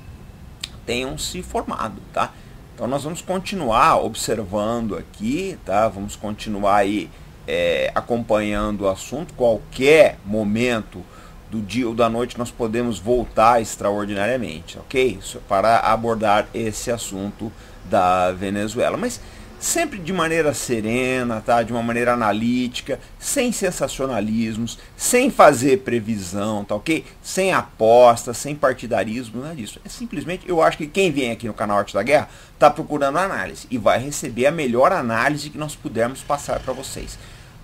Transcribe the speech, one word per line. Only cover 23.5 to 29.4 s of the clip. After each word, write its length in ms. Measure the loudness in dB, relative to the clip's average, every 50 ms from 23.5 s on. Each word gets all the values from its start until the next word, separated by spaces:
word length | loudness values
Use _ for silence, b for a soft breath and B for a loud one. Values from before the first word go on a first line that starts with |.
| 0
sensacionalismos, 1200 | 0 -2 -2 -2 -2 -4 -4 -4 -4 -4 -2 -2 -2 -2 0 0 0 0 -2 -2 -4 -6 -6 -8 B B B B
sem 340 | B -2 2 2 4 4 4
fazer 520 | 6 8 8 8 8 6 4 4 4 2 2
previsão, 800 | 0 -2 -2 -2 -2 -4 -4 -4 -6 -4 -4 -2 -2 -2 -4 -4
tá 100 | -4 -6
ok? 300 | -4 -2 -2 -2 -2 -4 B B B -12
Sem 300 | -8 -2 -2 0 2 2
aposta, 800 | 0 0 -2 -4 2 4 8 10 10 10 10 8 6 2 -8 -8
sem 220 | -8 -6 -8 -4
partidarismo, 840 | 0 0 0 0 0 -6 -4 -2 -2 -2 -2 -4 -6 -8 -8 -10 -10